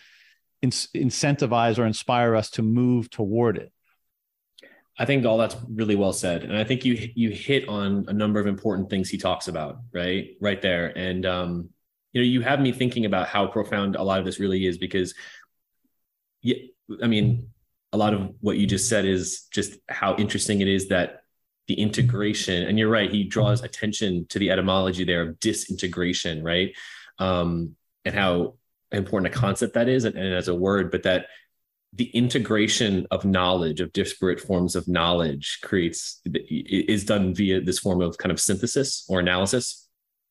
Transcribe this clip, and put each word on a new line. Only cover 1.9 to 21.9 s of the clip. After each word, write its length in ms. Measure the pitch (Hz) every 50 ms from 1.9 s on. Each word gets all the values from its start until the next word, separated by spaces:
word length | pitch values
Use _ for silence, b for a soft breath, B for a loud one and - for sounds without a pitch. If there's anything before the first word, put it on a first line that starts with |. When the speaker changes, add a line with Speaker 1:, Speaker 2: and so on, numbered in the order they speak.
| 107 - - - 123 120 120 117 113
Speaker 1:
us 140 | 110 104 -
to 100 | - -
move 480 | 113 110 113 123 123 123 123 120 110 -
toward 480 | - - 110 95 107 113 120 117 98 -
it. 140 | - - _ _ _ _ _ _ _ _ _ _ _ _ _ _ _ _ _ B B B B B B _ _ -
Speaker 2:
I 60 | 123
think 200 | 120 139 139 117
all 120 | 117 110 113
that's 180 | 113 107 - - 120 -
really 260 | 113 107 113 104 104
well 180 | 101 101 95 90
said. 300 | - - 92 87 82 -
And 140 | - - 107
I 80 | 107
think 180 | - 135 123 -
you, 260 | 127 120 110 120 117 -
you 140 | 120 117 110
hit 400 | 98 92 - - 139 131 - -
on 340 | 104 104 101 98 101 101 95 -
a 40 | 101
number 260 | 104 107 104 104 107
of 80 | 101 101
important 420 | 98 95 - 113 98 95 95 95
things 200 | 104 95 92 -
he 80 | - 95
talks 300 | 95 92 87 78 - -
about, 320 | 85 82 78 71 71 - - - -
right? 380 | 90 87 90 92 98 - - - -
Right 200 | 101 104 98 90
there. 260 | - 98 90 87 87 - - -
And, 280 | 92 92 90 92 92
um, 440 | 92 90 90 90 87 87 87 87 87 - _ _ _ _ _ _ _
you 100 | - 123
know, 40 | 123
you 160 | 123 127 127
have 180 | 117 127 143 143
me 140 | 139 127 117
thinking 320 | - 127 123 - 120 113
about 220 | 104 98 92 90 -
how 200 | - 104 98 87
profound 480 | - 107 98 - - 101 101 98 95
a 80 | - 95
lot 160 | 98 95 95
of 60 | 87
this 140 | 92 90 -
really 260 | 101 98 95 95 95
is, 120 | 92 87 87
because, 360 | 92 90 - 95 90 87 B B B B B B B _ _ _ _ _ _ _ _ _ _ _ _ _ _ _ _ _ _ _
yeah, 140 | - 117 - - - - - _ _ - 107 -
I 60 | 120 117
mean, 420 | 113 107 104 123 120 - - - - _ _ _ _ _ _ _ -
a 40 | 107
lot 160 | 107 107 104
of 200 | 98 95 95 - -
what 160 | - 104 92 -
you 100 | 101 98
just 220 | 101 92 - -
said 160 | 113 104 98
is 420 | 98 95 92 90 - - - - - -
just 240 | 107 90 - - - _ -
how 280 | - - - 98 92 -
interesting 440 | 104 104 - 101 - - 107 101
it 60 | 98 95
is 220 | 98 95 87 90
that 320 | 98 90 85 - - - _ _ _ _ _ _ _ _ _ -
the 80 | -
integration, 880 | - 104 104